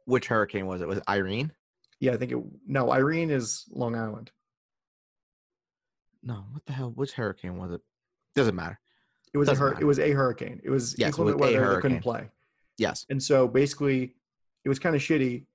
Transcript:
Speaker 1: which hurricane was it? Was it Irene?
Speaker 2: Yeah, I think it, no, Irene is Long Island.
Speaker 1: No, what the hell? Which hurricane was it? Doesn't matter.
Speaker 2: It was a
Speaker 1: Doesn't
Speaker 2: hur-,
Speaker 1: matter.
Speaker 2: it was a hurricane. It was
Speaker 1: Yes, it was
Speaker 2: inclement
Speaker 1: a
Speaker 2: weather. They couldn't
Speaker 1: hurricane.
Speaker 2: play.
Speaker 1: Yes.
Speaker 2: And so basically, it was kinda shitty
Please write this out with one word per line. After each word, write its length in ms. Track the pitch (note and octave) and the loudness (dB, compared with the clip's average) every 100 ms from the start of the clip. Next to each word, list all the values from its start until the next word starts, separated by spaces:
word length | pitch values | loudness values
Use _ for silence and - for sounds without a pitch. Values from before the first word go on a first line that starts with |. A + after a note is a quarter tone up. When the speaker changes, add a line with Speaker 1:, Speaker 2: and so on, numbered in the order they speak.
| - | 0
Speaker 1:
which 220 | B2 - | 0 2
hurricane 400 | A2+ G2+ G2+ F#2+ | 2 2 -2 -4
was 140 | F2+ | -4
it? 60 | E2+ | -4
Was 100 | G2 | -2
it 60 | - | 0
Irene? 440 | G2+ F#2+ G#2+ D3+ - _ _ _ - | 0 0 -2 -4 -8 _ _ _ -4
Speaker 2:
Yeah, 140 | C3 | -2
I 40 | A#2+ | 0
think 140 | B2 | -2
it, 40 | B2 - - - | -4 -6 -14 -4
no, 240 | C#3 A#2+ | -2 2
Irene 400 | C3 C#3 E3 E3 | 2 2 2 0
is 340 | C#3 A2+ - - | -2 -2 -8 -10
Long 240 | - A#2+ A#2 | -6 -4 -4
Island. 360 | A2 A2 A2+ _ _ _ _ _ _ _ _ _ _ _ _ _ _ _ _ _ _ _ | -6 -8 -14 _ _ _ _ _ _ _ _ _ _ _ _ _ _ _ _ _ _ _
Speaker 1:
No, 240 | A#2+ A2 G2 | -12 -12 -12
what 140 | C#3+ - | -14 -10
the 80 | |
hell? 180 | C3+ B2+ | -8 -8
Which 220 | A#2 C#3 | -6 -6
hurricane 440 | - G#2+ F#2+ F2+ F2+ | -4 -6 -6 -10 -10
was 140 | F2+ | -8
it? 100 | E2+ - _ _ _ _ - | -10 -14 _ _ _ _ 0
Doesn't 200 | A#2+ F2+ | 2 0
matter. 240 | E2 - _ _ _ _ _ | -6 -12 _ _ _ _ _
Speaker 2:
It 40 | C#3+ | 0
was 100 | C#3+ | 2
a 40 | |
Speaker 1:
Doesn't 120 | C3+ | 4
Speaker 2:
hur-, 60 | C#3 | 2
Speaker 1:
matter. 100 | - | 2
Speaker 2:
it 40 | D3 | 2
was 140 | C#3+ | 4
a 120 | D3+ | 2
hurricane. 500 | C#3 C3 - - - | 2 0 -2 -8 -8
It 60 | - | -2
was 260 | C3+ A#2 - | -2 -2 -2
Speaker 1:
Yes, 200 | A#2 D3 | -2 2
it 20 | |
was 80 | G#2 | 2
Speaker 2:
inclement 40 | - | 4
Speaker 1:
a 60 | |
Speaker 2:
weather. 100 | C#3 A2+ G2 F#2 | 4 4 4 4
They 60 | |
couldn't 100 | C3+ | 2
Speaker 1:
hurricane. 100 | B2 | 0
Speaker 2:
play. 280 | B2 A2+ G#2+ _ _ _ _ - | -2 -4 -8 _ _ _ _ -2
Speaker 1:
Yes. 280 | G#2+ - - | -2 -2 -6
Speaker 2:
And 120 | C3+ | -4
so 260 | C3 C3+ B2 | 2 4 6
basically, 680 | C3 C#3 - C#3+ C3 B2+ - _ _ _ _ | 4 2 0 0 0 -2 -10 _ _ _ _
it 60 | C#3 | -2
was 100 | C3+ | 0
kinda 200 | F3 D3 | 0 0
shitty 460 | - D#3 C3 B2 - | 2 2 2 -2 -10